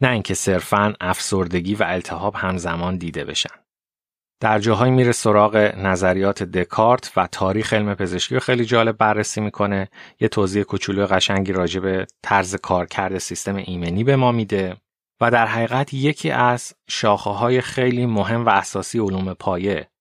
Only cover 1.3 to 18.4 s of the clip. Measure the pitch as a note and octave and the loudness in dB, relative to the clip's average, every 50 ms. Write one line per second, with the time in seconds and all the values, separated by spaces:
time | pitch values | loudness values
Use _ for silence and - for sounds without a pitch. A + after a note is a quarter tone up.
1.3 | G2+ F#2+ F#2 E2+ F2+ F2 E2+ F#2+ G#2 G#2 G#2+ E2+ F2+ F2+ F2 - F2+ E2 F#2+ G#2 | 0 0 0 0 -2 -2 -2 -2 -2 0 0 0 -2 -4 -6 -6 -8 -6 -6 -6
2.3 | - - - F#2 F#2 F2+ E2+ F2 E2+ E2+ F2 F2+ F#2+ F2+ F2 E2+ - D#2 C#2+ C#2+ | -4 -4 -4 -4 -4 -4 -4 -4 -4 -4 -4 -4 -4 -4 -6 -8 -8 -8 -8 -6
3.3 | D2 - - - - - _ _ _ _ _ _ _ _ _ _ _ _ _ _ | -4 -4 -4 -4 -6 -10 _ _ _ _ _ _ _ _ _ _ _ _ _ _
4.3 | _ - - A2 A2 G#2+ G#2 A#2 G#2+ G#2 B2 B2+ C3 B2+ B2+ A#2+ A#2 - - A2+ | _ -2 0 2 2 2 2 2 2 4 4 4 4 4 4 4 2 2 2 4
5.3 | G#2+ G#2 G#2 G#2+ G#2+ G#2+ G#2+ G#2 - - F#2+ G2 F#2 F2+ F#2+ F#2 F#2 F#2+ G2 G2 | 6 6 6 6 6 4 4 2 2 0 0 0 2 2 2 2 2 2 0 0
6.3 | G2+ - G2+ F2 F2+ F#2 F2+ - - - A2 A#2 B2 B2 - - - - F2+ - | 0 -2 -4 -4 -2 -2 -2 0 2 2 4 4 4 2 0 -2 -2 -2 -2 0
7.3 | - - G2 F#2+ F#2+ A2 G#2+ - A2+ G#2+ G#2 G2+ G2+ - G2 F2 F2+ F2+ - - | -2 -2 0 0 0 0 0 0 0 0 0 -2 -2 -4 -4 -4 -4 -4 -4 -2
8.3 | B2+ B2+ - - B2+ A#2+ A#2+ A2 B2 A#2 A2+ A2+ A2 - A2+ G#2+ G#2+ G#2+ G#2+ - | -2 -2 0 0 0 0 2 2 4 4 4 2 2 2 2 2 2 2 -2 -2
9.3 | - A2+ G#2+ G#2 - - G#2 G2+ G2+ G2 F#2+ - _ - - - _ - A2 G#2+ | -4 -4 -4 -4 -2 -2 -2 0 0 -2 -4 -6 _ -18 -20 -18 _ -2 -2 0
10.3 | - A2 G2 F#2 G2 G#2 G2 - G#2 G2 - - G2 G2 G2+ F#2+ F#2+ F#2 - - | 2 0 0 2 2 0 0 -2 -4 -4 -4 -2 0 0 0 2 2 2 2 2
11.3 | G2+ G2 F#2+ F#2+ F#2+ F#2 F2+ E2 E2+ F#2+ F#2 F#2+ F#2+ F#2+ F#2+ - _ _ - - | 0 0 0 0 0 0 0 0 -2 -2 -2 -2 -2 -2 -4 -6 _ _ -4 0
12.3 | G2+ G2 F#2 F2+ F#2+ F#2+ - - F#2+ F2+ F2 - - - G2 F#2 F#2+ F2+ - - | 0 0 0 0 -4 -6 -2 0 0 0 0 -2 -4 -4 -4 -4 -4 -6 -6 -8
13.3 | F2 - - G2+ G2 G2 F#2 F#2 F2+ F2 E2+ E2+ F2 G2+ A2+ C3+ C#3 C3 B2+ B2 | -10 -8 -6 -6 -6 -6 -6 -6 -6 -6 -4 -4 -2 0 2 2 4 4 4 2
14.3 | A#2+ A#2 G#2+ G2 G#2+ F#2+ F#2+ F2+ F2+ - _ _ _ _ _ _ _ - B2 A#2+ | 2 0 0 0 -2 -2 -2 -2 -6 -10 _ _ _ _ _ _ _ -2 2 4
15.3 | A#2+ A#2 A2+ G#2+ G#2+ A#2 A#2 A2+ B2 C3 C#3+ - C#3 C3+ C3+ D3 D3+ - - D#3+ | 4 4 4 2 0 -2 -2 -2 -2 -2 -4 -4 -4 -2 -2 -2 -2 -2 -4 -2
16.3 | B2+ B2 B2 B2 B2 A#2+ - - - _ _ - - - - G#2+ G#2 G2+ - G#2 | 0 2 2 2 0 0 -4 -10 -18 _ _ -10 -6 0 2 2 2 2 0 -4
17.3 | G2+ G2+ A#2 A#2+ B2+ B2+ A#2+ - - C3 B2+ B2+ B2 B2 B2 A#2+ A2 G#2 G2 A2 | -4 -2 0 2 2 0 0 -2 -2 0 0 0 0 0 0 0 0 0 0 0
18.3 | A#2 A#2 | -2 0